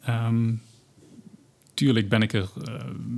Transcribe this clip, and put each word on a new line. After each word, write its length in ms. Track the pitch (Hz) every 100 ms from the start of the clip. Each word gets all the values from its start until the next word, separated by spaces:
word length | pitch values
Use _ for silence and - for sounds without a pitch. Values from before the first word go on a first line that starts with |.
ehm, 480 | - 117 113 113 113 113 - - _ _ - - - - _ _ _
tuurlijk 340 | - 143 113 98
ben 140 | 113
ik 100 | 107
er, 160 | 107 95 -
eh, 100 | - - - - 110